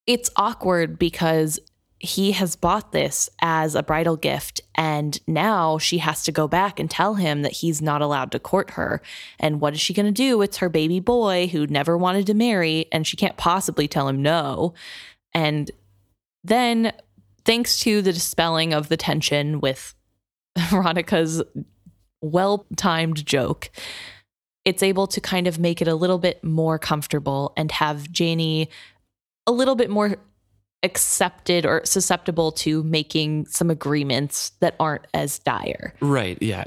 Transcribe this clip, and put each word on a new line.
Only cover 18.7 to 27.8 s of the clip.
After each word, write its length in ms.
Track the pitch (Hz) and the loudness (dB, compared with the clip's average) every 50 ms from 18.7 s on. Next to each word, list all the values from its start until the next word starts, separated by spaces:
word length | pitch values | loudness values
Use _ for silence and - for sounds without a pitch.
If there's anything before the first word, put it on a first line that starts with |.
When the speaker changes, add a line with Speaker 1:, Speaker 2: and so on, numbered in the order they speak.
Speaker 1:
of 160 | 156 151 151 147 | 0 0 0 0
the 80 | 165 | -2
tension 640 | 165 - - 147 156 - - 147 147 143 147 156 143 | -2 0 -2 -2 0 0 0 0 0 0 0 -2 0
with 380 | 143 135 135 - - - - _ _ _ _ _ _ _ | 0 -2 -2 -4 -8 -18 -20 _ _ _ _ _ _ _
<laughs> 280 | _ _ _ _ - | _ _ _ _ -4
Veronica's 880 | 175 170 165 202 185 180 170 165 175 165 - 170 165 165 160 160 165 - - - 139 147 - _ _ _ - - _ _ _ _ _ | -2 0 2 2 2 2 2 0 0 -2 0 2 2 2 2 0 -2 -4 -4 -6 -12 -12 -14 _ _ _ -20 -20 _ _ _ _ _
well-timed 1040 | - 151 156 180 190 196 202 202 202 - - - - 190 165 160 165 165 160 151 147 | -6 -2 0 2 2 2 0 -2 -4 -6 -6 -2 0 0 0 2 0 0 -2 -4 -2
joke, 440 | - - 135 120 - - - - - - - - - - - - - - - _ _ _ _ _ _ _ _ - | -2 0 0 0 0 -4 -6 -8 -16 -14 -14 -14 -14 -14 -14 -16 -18 -20 -20 _ _ _ _ _ _ _ _ -2
it's 180 | 190 185 - | -2 0 2
able 240 | 196 190 190 185 196 | 2 2 2 2 0
to 140 | 190 - 202 | 0 -2 -6
kind 260 | - - - 185 175 | -4 -2 -2 0 0
of 120 | 180 160 160 | 0 0 0
make 220 | 170 170 170 - | 0 0 0 0
it 80 | 170 165 | 0 0
a 60 | 160 | 2
little 240 | 156 165 165 185 175 | 2 2 2 2 2
bit 240 | 175 180 - - - | 2 0 -2 -2 -4
more 340 | 160 160 160 160 160 160 156 | -2 0 2 2 2 0 0
comfortable 760 | - - 156 147 143 - - 147 147 143 139 139 143 139 - | 0 -2 -2 -2 -2 -2 -4 -4 -2 -2 -2 -2 -2 -4 -2
and 160 | - 156 151 | -4 -4 -2
have 380 | - - | -2 0